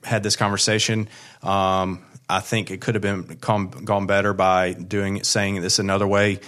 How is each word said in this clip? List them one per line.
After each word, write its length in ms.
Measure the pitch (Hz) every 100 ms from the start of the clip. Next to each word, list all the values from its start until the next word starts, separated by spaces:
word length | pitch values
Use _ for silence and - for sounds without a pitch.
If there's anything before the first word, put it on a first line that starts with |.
had 200 | - 113
this 140 | 101 -
conversation. 720 | 104 101 - 107 - 110 107 - - -
Um, 640 | 85 98 95 95 95 90 - - -
I 120 | 92
think 300 | - 113 98
it 120 | 95
could 120 | -
have 80 | 110
been 340 | 101 98 90 87
come, 300 | - 107 95
gone 360 | - 107 101 98
better 280 | 98 101
by 400 | 95 95 92 92
doing, 480 | 90 90 104 98 101
saying 380 | - 110 101 98
this 160 | 87 -
another 280 | 98 98 101
way," 340 | 101 104 98